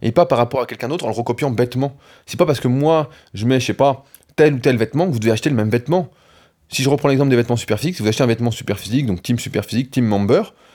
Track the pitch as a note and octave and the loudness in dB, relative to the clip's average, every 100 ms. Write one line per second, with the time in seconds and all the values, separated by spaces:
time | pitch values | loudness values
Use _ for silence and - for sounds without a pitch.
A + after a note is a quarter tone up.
0 | A2+ A#2+ E3+ A#2+ A#2 C3+ A#2+ A2 A#2+ E3 | -2 2 2 2 0 -2 -6 -6 -6 -6
1 | A#2 A2 A#2+ A#2+ C#3+ A2+ B2 B2+ C#3 C3+ | -6 -4 -4 -2 -2 0 0 0 -4 -6
2 | _ - - - E3+ C3+ B2+ B2+ D3+ D#3+ | _ -20 -8 -2 0 2 0 2 2 0
3 | D3+ - _ G2 A2+ C3 B2 F#2+ C#3 C3 | -2 -10 _ -6 0 0 0 0 2 0
4 | - - _ - D3+ C#3 C#3+ B2 A2+ C#3+ | -8 -20 _ 2 4 4 0 0 0 0
5 | F#3 A#2+ A2+ G#2+ D#3+ B2+ G#2+ A#2+ A#2+ F3 | 0 0 0 0 0 0 0 -2 0 -2
6 | D#3 _ _ _ _ _ - - C3+ C#3+ | -2 _ _ _ _ _ -10 -4 0 2
7 | C#3+ C3+ C#3+ B2 A#2 A#2+ - G#2+ D3+ F#3 | 2 2 4 4 2 0 -2 -2 -2 -2
8 | G#2+ A2 B2+ A2+ A#2+ A2+ - G2+ - B2 | -2 2 2 2 -2 -4 -6 -6 -2 -2
9 | C3+ F2+ - A#2+ - - F#2 A2 - - | 0 -2 -2 -4 -2 -6 -4 -4 -2 0
10 | A#2 G2+ G2+ D#3 G#3+ _ _ | 0 2 2 2 0 _ _